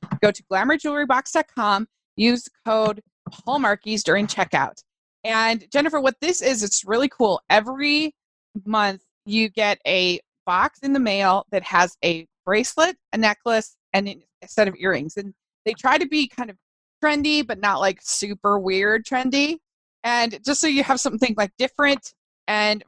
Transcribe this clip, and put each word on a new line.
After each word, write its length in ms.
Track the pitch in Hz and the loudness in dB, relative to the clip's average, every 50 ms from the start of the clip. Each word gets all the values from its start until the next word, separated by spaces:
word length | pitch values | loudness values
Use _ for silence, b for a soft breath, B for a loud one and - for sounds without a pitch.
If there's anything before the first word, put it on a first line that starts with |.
| - - - - | -10 -8 -2 0
Go 100 | - 208 | 0 0
to 100 | 202 - - | 0 -2 -6
glamourjewelrybox 880 | _ 190 190 208 262 311 294 - 302 285 294 294 254 262 254 269 - - | _ -2 0 2 0 0 0 -2 -4 -2 -2 0 0 0 0 -2 -2 -2
dot 140 | 320 302 - _ | -2 -4 -2 _
com. 360 | 254 220 208 196 196 226 - _ _ _ _ _ | -4 0 0 0 0 -2 -8 _ _ _ _ _
Use 320 | - 214 233 240 240 - - - _ _ | 0 2 2 2 0 -4 -12 -20 _ _
code 380 | 226 220 220 220 214 208 208 - _ _ _ _ - | 0 0 2 2 0 -2 -4 -12 _ _ _ _ -20
Hallmarkies 720 | - - - 233 269 294 262 208 208 - _ 214 220 208 - | -20 -12 -6 -4 -2 0 0 0 0 -2 _ -4 -6 -2 0
during 240 | 170 160 196 208 | 0 2 2 0
checkout. 540 | 214 - - 185 - - 147 135 - - - - _ _ _ _ _ _ _ - | -2 -2 -2 -2 0 0 -2 -2 -4 -6 -14 -20 _ _ _ _ _ _ _ -6
And 440 | 220 226 220 226 226 233 220 - _ | -2 0 0 2 0 0 -2 -6 _
Jennifer, 300 | - 285 294 320 311 302 | 0 0 0 0 0 0
what 160 | 262 269 247 - | 0 0 -2 0
this 200 | 285 339 359 - | -2 -2 -2 0
is, 220 | - 269 262 214 208 | 0 -2 -2 -2 -2
it's 220 | 202 - - - | -2 -4 -4 -2
really 240 | 190 214 240 277 277 | -2 0 0 0 -2
cool. 320 | - - 240 208 175 - - - | 0 0 2 2 2 -2 0 2
Every 680 | - 214 214 240 262 269 285 294 294 302 311 311 - _ _ _ _ _ _ _ - 208 190 | 2 2 2 0 -4 -4 0 0 0 0 0 -4 -6 _ _ _ _ _ _ _ -16 -12 -6
month 380 | 208 220 214 208 202 196 190 _ _ _ _ _ | -2 0 0 0 0 -2 -6 _ _ _ _ _
you 240 | 208 208 220 220 208 | -2 0 0 0 0
get 300 | - 220 214 208 202 - - | 0 0 0 0 0 0 0
a 360 | - 180 185 180 180 175 175 - _ _ _ _ | 0 0 2 2 0 0 -2 -6 _ _ _ _
box 340 | 190 175 185 226 294 - _ 269 | -2 0 0 0 -2 -4 _ -4
in 100 | 277 277 | -2 0
the 60 | 277 | 0
mail 440 | 247 220 196 196 196 190 190 196 - - | 0 0 0 2 2 2 2 2 0 -2
that 120 | - 190 180 | -4 -4 -2
has 340 | - 185 175 180 175 - _ | 2 2 2 2 2 0 _
a 240 | - 170 170 160 165 - _ _ _ | -2 -2 -2 -2 -8 -14 _ _ _
bracelet, 500 | 180 196 214 254 - - - 320 359 359 - _ _ | -2 0 0 0 -2 0 2 2 2 0 -4 _ _
a 60 | - | -2
necklace, 580 | 214 220 214 208 - - 240 226 220 220 - - _ _ _ | 0 2 2 0 0 -2 0 0 0 -2 -4 -12 _ _ _
and 160 | - 196 202 | -2 -2 -2
a 400 | 202 202 - _ _ _ _ - | -2 -8 -14 _ _ _ _ -20
set 220 | - - - 214 196 | -4 0 0 0 0
of 60 | 185 | 0
earrings. 400 | - 185 190 180 127 143 160 - | -2 0 0 0 0 -4 -6 -10
And 160 | 208 202 196 - _ _ _ _ _ _ | -10 -12 -12 -16 _ _ _ _ _ _
they 80 | 214 196 | -6 -6
try 240 | - - 254 269 | -2 0 2 2
to 100 | 302 - | 2 0
be 220 | 277 302 302 285 - | 0 -2 -2 -2 -4
kind 200 | - - 247 220 | -6 -8 -10 -10
of 60 | 190 _ _ _ _ _ _ _ _ _ - | -12 _ _ _ _ _ _ _ _ _ 0
trendy, 420 | 302 294 294 285 302 302 302 277 | 0 0 2 0 2 0 0 0
but 140 | 220 220 190 | -2 -4 -2
not, 200 | 202 208 190 135 | 0 0 0 2
like, 180 | 185 196 190 - | 0 0 -2 -2
super 560 | - - - - 202 208 202 190 - 202 202 | -6 -6 -6 -4 -4 -6 -8 -2 0 0 0
weird 460 | 202 185 190 190 190 196 208 220 226 220 | 2 0 0 0 2 2 2 2 0 0
trendy. 520 | - 262 254 254 254 240 277 285 294 330 320 _ _ _ _ _ _ _ _ - | -4 -4 -2 -2 0 2 2 2 0 -2 -6 _ _ _ _ _ _ _ _ -4
And 360 | 233 240 240 233 233 214 151 214 | -2 0 0 0 -2 -4 -6 -4
just 160 | 269 285 - | -2 -2 0
so 60 | - | 0
you 160 | 311 277 269 277 | 2 2 2 2
have 160 | - 269 254 | 2 0 0
something, 340 | - 277 214 220 262 247 214 | 0 -4 -2 -2 -2 -2 0
like, 160 | - 208 185 - | -2 -2 -4 -2
different 560 | - 247 262 - - 285 285 277 277 - - - _ _ _ _ _ _ | -4 -4 -4 0 0 2 2 2 0 -4 -12 -20 _ _ _ _ _ _
and 360 | - 214 208 208 214 214 214 - | -4 -2 0 0 0 0 -2 -6